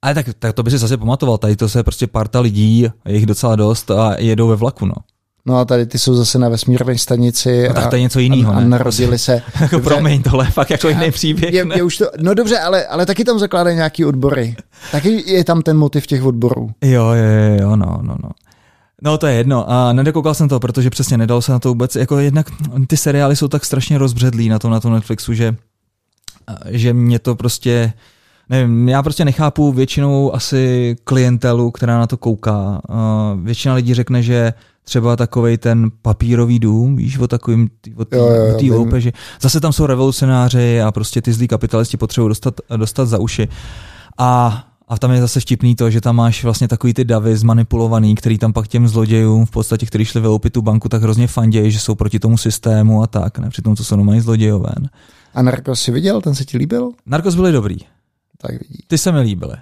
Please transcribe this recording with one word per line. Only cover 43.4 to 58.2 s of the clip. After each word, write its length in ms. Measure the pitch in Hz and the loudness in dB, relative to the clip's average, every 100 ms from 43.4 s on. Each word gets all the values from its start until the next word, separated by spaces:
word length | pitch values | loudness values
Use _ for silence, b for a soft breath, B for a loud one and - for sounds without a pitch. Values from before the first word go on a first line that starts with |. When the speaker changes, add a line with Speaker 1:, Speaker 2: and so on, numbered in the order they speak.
| 110 B B B B B B - | -6 B B B B B B -2
Speaker 1:
A, 460 | 127 123 120 113 - _ _ | 0 2 2 -2 -10 _ _
a 100 | 117 | -2
tam 120 | 127 | 0
je 100 | 123 | 2
zase 200 | 123 - | 2 -2
vtipný 360 | - 123 120 117 | -2 0 2 2
to, 140 | 117 | 2
že 100 | 113 | 0
tam 160 | 120 117 | 0 2
máš 280 | 117 113 | 2 0
vlastně 240 | 117 110 120 | -2 -2 -2
takový 260 | 117 123 | 0 0
ty 100 | 117 | 0
davy 320 | 120 113 107 110 | 0 0 0 2
zmanipulovaný, 800 | 113 113 117 120 113 113 107 | 2 2 2 0 0 2 2
který 240 | 107 - 113 | 2 0 0
tam 140 | 113 | 0
pak 160 | 107 110 | -2 -2
těm 200 | 120 120 | 0 2
zlodějům, 580 | 113 110 113 110 110 113 | 2 2 2 4 2 2
v 40 | |
podstatě, 360 | - 110 110 113 | -2 -2 -2 -2
který 180 | 107 | -2
šli 160 | 113 117 | -2 0
vyloupit 320 | 110 110 117 | 0 0 0
tu 100 | 123 | -2
banku, 260 | 110 110 - | 0 0 0
tak 140 | 113 | -2
hrozně 240 | 110 110 120 | 0 2 0
fandějí, 440 | - 113 110 107 | 2 2 2 2
že 100 | 107 | 0
jsou 140 | - | -2
proti 240 | 107 107 107 | -2 -2 -2
tomu 180 | 113 113 | 0 0
systému 640 | 117 107 - 110 107 110 | 0 -2 0 2 4 4
a 40 | 110 | 0
tak, 320 | 107 107 - | -2 -4 -6
ne? 120 | - | -8
Přitom 240 | - 110 | -6 -2
to 100 | 107 | -2
jsou 120 | 110 104 | 0 0
normální 240 | 101 107 | 2 2
zlodějové, 500 | 113 113 107 104 - - | 2 2 2 0 -2 -6
ne? 80 | 139 b b b b | -8 b b b b
Speaker 2:
A 80 | - | -2
Narcos 400 | 127 127 131 123 | 0 0 -4 -4
si 80 | - | -2
viděl? 280 | 123 185 214 | -2 0 -2
Ten 140 | 175 | -2
se 100 | 135 | -4
ti 140 | 135 131 | -4 -4
líbil? 320 | 147 240 247 240 - | -2 -2 -4 -10 -6
Speaker 1:
Narcos 280 | 143 185 | -4 -2
byly 180 | 175 185 | 0 2
dobrý. 240 | 147 104 90 - _ _ _ | 2 0 -6 -12 _ _ _